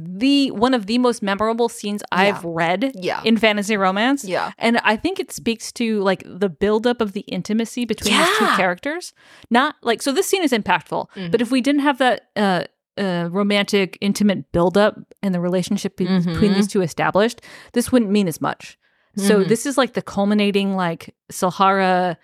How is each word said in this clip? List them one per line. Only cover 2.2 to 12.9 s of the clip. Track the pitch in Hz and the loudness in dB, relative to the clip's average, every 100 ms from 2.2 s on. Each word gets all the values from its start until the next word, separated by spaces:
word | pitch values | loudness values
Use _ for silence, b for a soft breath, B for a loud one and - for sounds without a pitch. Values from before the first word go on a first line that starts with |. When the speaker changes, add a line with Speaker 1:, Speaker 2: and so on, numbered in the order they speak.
| 202 - | 2 0
Speaker 2:
Yeah. | |
Speaker 1:
read | 170 165 165 185 269 190 | -6 -2 0 0 -2 -4
Speaker 2:
Yeah. | 175 - | -6 -2
Speaker 1:
in | 226 226 | 0 2
fantasy | 220 208 196 208 | 2 0 -2 0
romance. | 190 196 247 277 | 0 2 0 0
Speaker 2:
Yeah. | 190 156 87 - | -2 -4 -4 -2
Speaker 1:
And | 233 233 | 0 2
I | - 220 | 2 0
think | 339 381 | -2 -4
it | 330 | -8
speaks | - 185 220 - | -6 -4 -4 -8
to, | - 226 214 | -4 -2 0
like, | 190 190 - | 0 -2 -6
the | 180 196 | -4 -4
buildup | 151 202 214 240 240 | 0 0 2 0 0
of | 214 | -4
the | 196 - | -6 -8
intimacy | 185 - 220 226 247 | -8 -2 -2 -2 -6
between | 233 214 208 208 | -4 -4 0 2
these | 339 427 | 2 2
two | 370 | 0
Speaker 2:
Yeah. | 208 | 2
Speaker 1:
characters. | 185 185 277 339 - B B B B | 0 -2 -6 -8 -12 B B B B
Not, | 233 294 - | 0 0 -2
like, | - 233 | -4 -2
so | 277 | 0
this | 285 370 | -2 0
scene | 392 | 0
is | 320 | 2
impactful, | 226 202 175 - 165 - | 0 0 -2 0 -6 -6
Speaker 2:
Mm-hmm. | 202 175 | -10 -2
Speaker 1:
but | 233 | -2
if | 226 | 0
we | 262 | 0
didn't | 247 294 | 2 2
have | 285 277 | 0 2
that, | 254 208 - | 0 0 -4
uh, | - 196 180 - _ _ | -2 0 0 -4 _ _